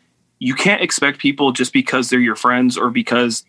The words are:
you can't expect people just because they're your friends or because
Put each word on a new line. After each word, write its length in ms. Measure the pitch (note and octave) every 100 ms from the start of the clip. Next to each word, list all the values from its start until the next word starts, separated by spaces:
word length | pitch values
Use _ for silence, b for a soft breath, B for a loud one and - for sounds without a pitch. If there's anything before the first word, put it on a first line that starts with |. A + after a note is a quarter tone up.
| _ _ _ _
you 160 | B2+
can't 260 | C3 F#3+ G#3
expect 380 | F3 - C#3 C#3
people 320 | C#3 C#3 C#3+
just 220 | B2+ B2+
because 360 | C3+ C3 C3 A#2+
they're 120 | B2+
your 160 | A#2+ G#2+
friends 420 | B2 B2 B2+ B2
or 120 | A#2+
because 540 | A#2 A2+ A#2+ A#2+ A2